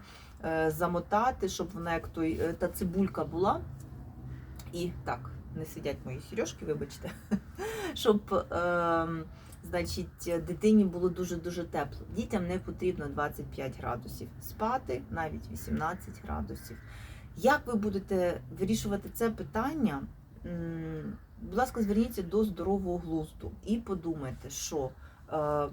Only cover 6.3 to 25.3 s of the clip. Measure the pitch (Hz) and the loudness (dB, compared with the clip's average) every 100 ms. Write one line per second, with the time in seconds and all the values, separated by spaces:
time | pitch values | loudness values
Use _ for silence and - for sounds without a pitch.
6.3 | 196 320 - 156 147 - - 180 - - | -2 -2 -2 -2 -2 -4 -6 -10 -10 0
7.3 | 202 - - 415 440 370 - 233 208 - | 0 0 -6 -4 -2 -4 2 6 6 4
8.3 | 190 - - 175 175 170 165 165 165 160 | 2 2 2 2 4 4 4 2 -2 -6
9.3 | - - - 170 175 175 - 170 - - | -12 -16 -14 -4 -2 0 -2 -4 -6 0
10.3 | 170 156 165 214 214 190 175 180 175 180 | 0 0 4 8 10 8 6 2 2 0
11.3 | 170 170 175 170 165 143 - - 190 233 | -2 -2 -2 -2 -2 -2 -4 -6 -2 0
12.3 | 208 175 185 - - 185 180 147 143 147 | 0 2 0 -2 0 0 2 -2 0 -2
13.3 | - 135 - 135 - 123 123 - - - | -2 -8 -4 -4 -4 -2 -4 -4 -8 -8
14.3 | - - - 220 262 - - - 170 156 | -10 -10 -2 2 2 0 -4 -2 -2 -2
15.3 | 185 - - - 147 156 185 - - - | -4 -8 -8 -2 0 0 -2 -8 -10 -6
16.3 | 76 73 - - - - - - - - | -4 -4 -8 -10 -14 -14 -12 -12 -14 -12
17.3 | - 233 294 269 226 208 196 190 190 175 | 2 6 6 4 0 2 0 2 4 4
18.3 | 165 - 170 190 220 220 202 - - 233 | 2 -4 -2 2 2 2 -2 -2 0 0
19.3 | 226 - 220 262 320 214 139 - - - | 0 -2 0 0 2 2 2 -6 -12 -18
20.3 | - 175 170 165 165 160 156 147 - - | -12 -6 -4 -4 -4 -4 -6 -6 -8 -12
21.3 | - 175 185 254 240 202 208 233 208 175 | -12 -4 2 2 2 4 4 2 0 0
22.3 | 202 220 170 180 196 185 175 170 160 156 | 4 2 2 2 2 2 -2 0 -2 -2
23.3 | - - - - 226 226 185 165 156 131 | -8 -10 -6 0 0 0 -2 -2 -2 -4
24.3 | - 127 - - 156 131 - - - - | -6 -8 -8 -2 -2 -2 -4 -16 -18 -2